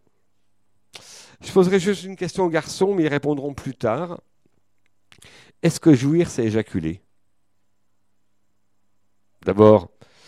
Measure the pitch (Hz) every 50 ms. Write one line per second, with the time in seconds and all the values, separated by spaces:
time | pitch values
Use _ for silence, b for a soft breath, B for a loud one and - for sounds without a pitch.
0 | _ _ _ _ _ _ _ _ _ _ _ _ _ _ _ _ _ _ - B
1 | B B B B B B B B - - - 190 185 180 190 196 165 202 202 170
2 | 170 190 196 - 180 165 - - 185 175 160 160 143 - - - 190 190 202 190
3 | 156 151 139 143 - 143 151 139 131 143 135 - - 135 123 - - 113 110 139
4 | 175 170 175 - - _ _ _ _ _ _ _ _ _ _ _ _ _ _ _
5 | _ _ - - b b b b b b b b - 170 - - - 165 151 120
6 | 127 139 156 170 170 - - - 117 110 104 110 104 - - 95 78 80 85 -
7 | _ _ _ _ _ _ _ _ _ _ _ _ _ _ _ _ _ _ _ _
8 | _ _ _ _ _ _ _ _ _ _ _ _ _ _ _ _ _ _ _ _
9 | _ _ _ _ _ _ _ _ - - 95 101 107 107 107 101 90 - _ -
10 | b b b b b